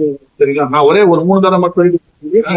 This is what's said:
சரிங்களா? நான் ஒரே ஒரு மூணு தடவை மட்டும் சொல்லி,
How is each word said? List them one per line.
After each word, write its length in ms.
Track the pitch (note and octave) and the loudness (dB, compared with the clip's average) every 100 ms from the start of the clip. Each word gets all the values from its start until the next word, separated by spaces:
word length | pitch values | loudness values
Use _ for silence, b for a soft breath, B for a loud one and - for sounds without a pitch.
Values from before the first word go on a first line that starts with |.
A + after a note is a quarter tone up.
| D3+ C#3 _ - | -4 -6 _ -4
சரிங்களா? 260 | C#3 C#3+ C#3 | -2 -2 -2
நான் 140 | D3 D3 | 0 2
ஒரே 100 | F#3 G3 | 2 2
ஒரு 100 | D#3+ F3 | 2 0
மூணு 160 | F#3+ F#3+ | 0 0
தடவை 140 | F#3 | 0
மட்டும் 180 | F3 F3 | -2 0
சொல்லி, 640 | F3 F3 _ _ D3+ G3+ F#3 | 0 0 _ _ -4 -2 0